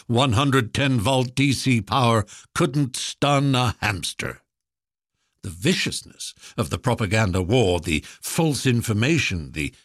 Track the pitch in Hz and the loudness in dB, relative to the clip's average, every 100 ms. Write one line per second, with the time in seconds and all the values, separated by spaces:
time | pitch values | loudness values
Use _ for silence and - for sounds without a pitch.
0 | - 117 139 107 143 135 110 - 139 127 | -2 2 2 2 2 2 0 0 2 2
1 | 104 131 123 - 139 123 131 120 98 131 | 2 2 0 0 0 0 2 0 0 2
2 | 120 113 101 - - - 170 139 131 - | 4 2 0 -8 -8 -2 0 0 -2 -4
3 | - - 143 143 139 127 120 - 107 101 | -8 -2 0 2 2 2 0 -2 -2 -4
4 | - - - - _ _ _ _ _ _ | -6 -8 -10 -10 _ _ _ _ _ _
5 | _ _ _ _ 98 85 127 190 - - | _ _ _ _ -14 -4 -2 0 -2 -6
6 | - - - - - - 107 101 127 117 | -12 -14 -16 -16 -10 -6 -6 -4 -2 -2
7 | 101 110 107 92 90 127 98 87 82 76 | 0 0 2 0 2 2 4 2 0 -2
8 | - - - - 165 131 131 120 - 101 | -2 -12 -6 -2 0 0 0 0 0 0
9 | 123 165 - 90 69 76 69 - | 2 0 0 -4 -6 -6 -8 -8